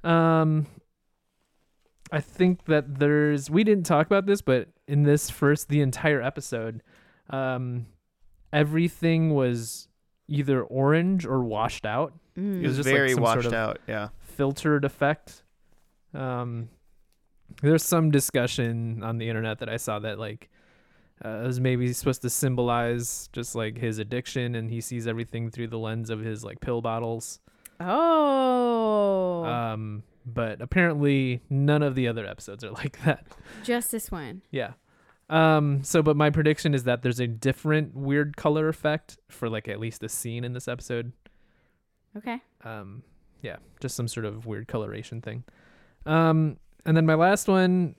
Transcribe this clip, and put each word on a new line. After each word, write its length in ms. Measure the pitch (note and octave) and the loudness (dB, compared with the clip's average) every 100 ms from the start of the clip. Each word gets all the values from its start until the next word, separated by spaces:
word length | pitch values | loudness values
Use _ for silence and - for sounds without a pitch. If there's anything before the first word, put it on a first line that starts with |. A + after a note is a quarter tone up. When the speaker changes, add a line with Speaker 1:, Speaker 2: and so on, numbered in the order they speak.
Speaker 1:
Um, 640 | E3+ E3 E3 D#3+ D#3 D#3 D3 - _ _ _ _ _ _ _ _ _ _ _ _ - | 4 4 6 6 4 2 -2 -10 _ _ _ _ _ _ _ _ _ _ _ _ -6
I 100 | D#3+ | -6
think 440 | - - F3+ F3+ - | -6 2 2 2 2
that 340 | D3+ C#3+ C3+ | 2 2 2
there's, 500 | D3 D3 D3+ D3 C#3 | 4 6 4 0 2
we 140 | E3 | 2
didn't 220 | G#3 G3+ E3+ | 4 4 4
talk 200 | D3+ D#3+ | 2 4
about 180 | G3 G3 | 2 2
this, 140 | G3+ | 0
but 280 | - B2+ - _ - | 2 2 0 _ -2
in 160 | C#3+ | 2
this 260 | D3 D3 - | 4 4 2
first, 380 | - C#3+ D3 - | 2 4 4 2
the 120 | D3 | 0
entire 400 | C#3 - D#3+ C#3+ | 0 0 0 2
episode, 600 | B2 C#3 - A#2+ A2+ A2+ _ _ _ _ - | -2 -6 -8 -6 -6 -10 _ _ _ _ -10
um, 580 | C3+ C3 B2+ B2+ B2 A2+ _ _ _ - _ _ | -4 -2 -2 -4 -6 -8 _ _ _ -20 _ _
everything 800 | D3 D3+ D#3+ E3+ - E3 E3 D#3+ | 0 2 2 0 0 2 4 4
was 540 | C#3+ B2+ A#2+ A2+ - - _ _ _ - | 4 2 0 -6 -12 -16 _ _ _ -4
either 340 | D3 C#3 C3 | -2 2 0
orange 600 | - C3 C3+ D#3+ F3+ F#3+ E3 | 0 2 4 4 4 0 0
or 180 | C3 | 0
washed 420 | A#2+ G#2+ A#2+ - G#2+ | 0 0 -2 -2 -4
out. 280 | A#2 D3+ - _ - | -2 -4 -8 _ -8
Speaker 2:
Mm. 180 | G3+ F#3+ | -4 -2
Speaker 3:
It 40 | |
Speaker 1:
It 20 | |
was 60 | E3 | 0
Speaker 3:
was 80 | C3 | 0
Speaker 1:
just, 100 | C3+ | 2
like, 80 | C#3 | 4
Speaker 3:
very 140 | C3+ | 4
Speaker 1:
some 80 | B2+ A#2 | 4 2
sort 100 | A#2 | 2
Speaker 3:
washed 100 | A#2+ | 0
Speaker 1:
of 60 | |
Speaker 3:
out, 260 | A2+ A2 - - | 0 -2 -6 -6
yeah. 200 | A2 G#2+ - | -8 -8 -12
Speaker 1:
filtered 680 | - - C#3 C#3+ D#3 D3 C#3 | -16 -2 -2 0 0 2 0
effect. 580 | - C#3+ D3+ - - _ _ _ _ _ _ _ | 0 -2 -2 -10 -20 _ _ _ _ _ _ _
Um, 560 | D3 C3 B2 A#2+ A#2 A#2 _ _ _ _ _ _ _ _ - | -8 -6 -6 -6 -8 -10 _ _ _ _ _ _ _ _ 0
there's 220 | C#3+ D#3+ | 4 4
some 260 | - E3+ D#3+ | 4 2 4
discussion 920 | C#3+ - C3 B2 - A#2 A#2 A2+ A2+ | 4 2 0 0 0 -2 -2 -4 -6
on 140 | A2 A#2 | -6 -4
the 100 | A2+ | -4
internet 320 | A2 A2+ G#2+ | -4 -4 -6
that 80 | A2+ | -6
I 60 | A2+ | -6
saw 220 | - G#2+ | -4 -6
that, 180 | A2 G2+ | -6 -8
like, 320 | A2 A2 - _ _ _ _ _ _ _ A2 | -8 -10 -18 _ _ _ _ _ _ _ -10
uh, 160 | A2 | -6
it 40 | B2 | -4
was 120 | B2 | 0
maybe 320 | B2+ B2 B2 | 0 2 0
supposed 300 | B2 C3+ B2+ | 0 -2 -2
to 80 | B2 | -4
symbolize 1000 | - C#3 B2 A#2+ A#2+ A#2+ A#2+ A#2 - - | -2 0 0 0 0 0 -2 -6 -10 -10
just, 200 | - A#2 | -10 -8
like, 240 | A#2+ A2 A2+ | -6 -6 -4
his 220 | A#2 A2 | -4 -4
addiction, 560 | G#2+ B2 - C3+ A#2+ A#2 | -6 -6 -6 -6 -4 -4
and 160 | A2+ | -6
he 80 | A#2 | -8
sees 280 | - A#2+ A2+ | -6 -6 -4
everything 420 | A2+ A#2 A2+ A2+ | -6 -6 -6 -8
through 160 | A#2+ A#2 | -6 -8
the 100 | A2+ | -6
lens 300 | A2 A2+ A2 | -6 -6 -6
of 120 | A2 | -6
his, 240 | A2 G#2+ G#2 | -6 -8 -10
like, 160 | A#2 | -10
pill 200 | - A#2 | -4 -4
bottles. 600 | A#2 A2+ A#2 A#2 - - _ _ - _ | -2 -4 -4 -6 -10 -16 _ _ -20 _
Speaker 2:
Oh. 1600 | F3+ A#3+ E4+ D#4+ D4 C4+ C4 B3 A#3+ A#3 A3 G#3 G3+ F#3+ F#3 F3 E3 | -2 0 4 4 4 2 2 2 2 2 2 2 2 2 0 -2 -2
Speaker 1:
Um, 580 | A#2+ A#2 A2 G#2+ G#2 - _ B2 | -2 -2 -4 -8 -10 -14 _ -10
but 360 | A#2 A2+ G2+ | -4 -4 -6
apparently 800 | B2 F#3 F3 D3 C#3+ C#3 C3 A#2+ _ | -2 2 2 4 2 2 0 -4 _
none 320 | C3+ C#3+ D3+ | 0 2 4
of 140 | D3 C3 | 2 0
the 120 | B2 | -2
other 180 | A2+ G2+ | -2 -8
episodes 360 | G2 - G#2 | -12 -14 -12
are 80 | A2+ | -12
<laughs> 0 | |
like 300 | G#2+ D3 - | -8 -10 -2
that. 220 | D#3 - - - - - | -2 -2 -6 -20 -20 -14
Speaker 2:
Just 280 | - A#3+ A#3+ | -4 -2 -2
this 200 | A3 - | -8 -8
one. 300 | F3+ C3 F#3 _ | -10 -10 -14 _
Speaker 1:
Yeah. 220 | C#3 A2 - _ _ _ _ - | -6 -6 -10 _ _ _ _ 0
Um, 540 | D#3 D#3+ D#3 D3 C#3 | 4 6 4 2 0
so, 180 | C3+ E3+ | 2 2
but 140 | D3+ D3 | 4 4
my 120 | D3+ | 4
prediction 440 | D#3 D3+ D#3 D#3+ | 4 2 2 0
is 100 | C#3 B2 | 0 0
that 160 | A#2+ | 0
there's 160 | B2+ A#2+ | 0 0
a 80 | A#2+ | -2
different 680 | A2+ C3+ C3 D3+ D3+ D3+ C3+ | -2 -2 -2 0 0 0 -6
weird 400 | C#3 C#3+ D3 C#3+ | -2 0 0 -2
color 320 | D3+ D3+ D#3 | 0 0 0
effect 500 | D#3+ D3+ D3+ - - _ | -2 -2 -2 -6 -20 _
for, 180 | - A#2 | -8 -6
like, 180 | A2 A2+ | -6 -6
at 120 | G#2 | -8
least 240 | A2+ - | -8 -8
a 60 | A2 | -10
scene 340 | - A#2+ A#2 | -8 -8 -8
in 100 | B2 | -8
this 140 | B2 B2 | -8 -10
episode. 440 | B2 - A#2+ A#2+ - _ _ _ _ _ _ _ _ _ G#3 | -10 -6 -6 -6 -14 _ _ _ _ _ _ _ _ _ -14
Speaker 2:
Okay. 240 | A#3+ A#3+ _ _ | -10 -10 _ _
Speaker 1:
Um, 400 | A#2 A2 G2 G#2+ - _ _ _ | -14 -14 -14 -18 -20 _ _ _
yeah, 160 | A2 - - _ | -14 -14 -18 _
just 160 | C3 - | -10 -6
some 120 | A#2 | -6
sort 180 | - G#2+ | -6 -8
of 200 | G#2+ A2+ | -8 -10
weird 220 | G#2+ A#2 | -10 -8
coloration 540 | A#2 G#2 G#2 A2 A2+ | -8 -8 -10 -12 -12
thing. 220 | A2+ A#2 - _ _ _ _ _ D3+ | -12 -14 -14 _ _ _ _ _ 0
Um, 520 | D#3+ E3 D#3+ D#3 - _ _ - | 2 4 4 0 -4 _ _ 2
and 120 | D#3+ | 4
then 80 | D#3+ | 4
my 80 | |
last 340 | D#3 F3 G3+ - | 4 4 4 2
one 480 | F#3+ F#3 F#3 E3+ | 4 4 4 0